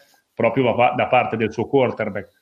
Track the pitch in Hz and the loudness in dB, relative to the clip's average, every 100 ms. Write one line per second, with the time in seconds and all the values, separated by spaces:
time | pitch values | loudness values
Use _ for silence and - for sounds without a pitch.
0 | _ _ _ - 113 135 120 107 123 131 | _ _ _ -2 0 2 0 2 2 2
1 | 107 127 113 113 107 - 110 139 120 104 | 2 2 0 -2 -4 -4 -2 0 0 -2
2 | 107 101 95 _ | -6 -8 -12 _